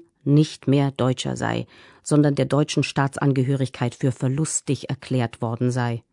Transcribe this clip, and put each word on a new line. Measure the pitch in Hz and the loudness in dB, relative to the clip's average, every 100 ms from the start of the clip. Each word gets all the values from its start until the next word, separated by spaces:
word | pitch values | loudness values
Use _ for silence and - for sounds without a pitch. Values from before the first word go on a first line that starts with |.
| - _ 139 | -2 _ 2
nicht | 147 156 - - | 4 4 0 0
mehr | 139 139 | 2 2
Deutscher | 135 127 123 139 123 | 0 0 0 -4 -4
sei, | 113 117 117 - - - | -2 -4 -6 -14 -20 -18
sondern | - 151 147 143 | 0 4 4 2
der | 135 | 2
deutschen | 143 151 151 | 2 2 0
Staatsangehörigkeit | 135 - 139 - 143 131 131 139 127 - 120 - | -2 0 -2 0 0 2 0 0 -2 -2 -4 -2
für | 135 | -2
verlustig | - 131 135 156 - - 131 - | 0 -2 -2 -2 -4 -4 -4 -6
erklärt | 135 - 127 117 - | -10 -4 -2 -2 -4
worden | 117 120 123 | -6 -2 -2
sei. | 123 120 117 - | 0 -2 -4 -10